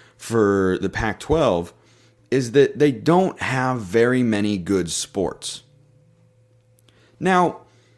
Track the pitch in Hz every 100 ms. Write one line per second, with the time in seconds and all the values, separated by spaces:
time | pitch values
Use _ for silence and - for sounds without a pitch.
0 | - _ - 113 101 98 92 92 98 -
1 | 113 95 - 160 131 87 87 - _ _
2 | _ _ - 131 120 127 135 - 147 113
3 | 113 175 190 - - 131 127 127 95 113
4 | 120 127 120 104 104 101 85 98 82 -
5 | - 101 85 - - - _ _ _ _
6 | _ _ _ _ _ _ _ _ _ _
7 | _ - 180 185 175 - - _ _